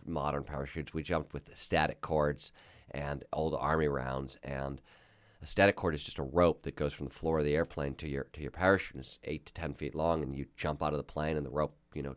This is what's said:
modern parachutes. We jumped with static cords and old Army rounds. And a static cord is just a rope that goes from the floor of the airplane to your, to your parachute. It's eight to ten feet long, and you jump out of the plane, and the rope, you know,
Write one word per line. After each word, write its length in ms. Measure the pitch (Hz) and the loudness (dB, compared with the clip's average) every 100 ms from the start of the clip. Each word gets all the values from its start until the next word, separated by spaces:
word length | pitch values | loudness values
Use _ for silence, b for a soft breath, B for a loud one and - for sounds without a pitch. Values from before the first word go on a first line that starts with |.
| - | -4
modern 380 | 78 71 71 | -2 0 -2
parachutes. 500 | 69 73 71 82 71 | -4 -6 -6 -6 -6
We 100 | 80 | -6
jumped 300 | 73 82 76 | -2 -2 -2
with 220 | 73 - - | -8 -10 -10
static 460 | - 82 76 - | 0 4 4 0
cords 500 | - 78 76 71 - B B B B | 0 4 4 2 -6 B B B B
and 320 | 67 71 71 - | -6 -4 -6 -4
old 220 | - 78 67 | -2 0 0
Army 280 | 69 80 76 | 2 4 4
rounds. 500 | 69 64 67 67 - | 2 -2 -4 -6 -10
And 380 | 67 67 67 69 b b b b b b | -8 -4 -4 -6 b b b b b b
a 40 | - | -2
static 300 | - 101 - | 6 6 6
cord 180 | 90 | 2
is 100 | 76 | 0
just 160 | - - | -4 -6
a 40 | |
rope 400 | 69 82 87 78 | 0 6 6 6
that 140 | 73 - | -2 -2
goes 160 | 73 | -4
from 140 | - 69 | -2 -8
the 60 | |
floor 260 | - 80 80 | -4 0 2
of 60 | 73 | 4
the 100 | 73 | 2
airplane 400 | 85 - 71 67 | 2 -2 -4 -4
to 140 | 78 | -6
your, 180 | 69 - | -6 -6
to 80 | - | -8
your 100 | 71 | -10
parachute. 480 | - 92 98 - 67 | 2 4 4 2 -10
It's 200 | 67 - - | -12 -12 -8
eight 200 | 78 - | -8 -8
to 60 | |
ten 200 | - 80 | -8 -6
feet 200 | 69 73 | -4 -6
long, 300 | 78 80 82 | 0 2 2
and 100 | 69 69 | 0 -4
you 100 | 65 - | -8 -6
jump 260 | 82 76 | -4 -2
out 120 | 78 | 0
of 40 | 73 | -2
the 60 | |
plane, 320 | 71 - 76 78 | -4 -2 0 0
and 100 | 67 | -2
the 40 | |
rope, 260 | 67 76 - _ | -2 -2 -4 _
you 80 | 76 | -8
know, 140 | 69 | -8